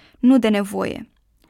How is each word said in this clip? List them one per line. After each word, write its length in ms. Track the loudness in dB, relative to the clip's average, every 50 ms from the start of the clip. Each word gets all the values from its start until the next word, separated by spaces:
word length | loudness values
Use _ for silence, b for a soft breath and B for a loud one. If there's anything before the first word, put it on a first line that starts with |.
| b b b b
nu 200 | 2 4 4 4
de 100 | 4 2
nevoie. 640 | 0 -2 -4 -6 -6 -6 -6 -6 -6 -10 -14 -18 _ _ _ _ _ _ _ _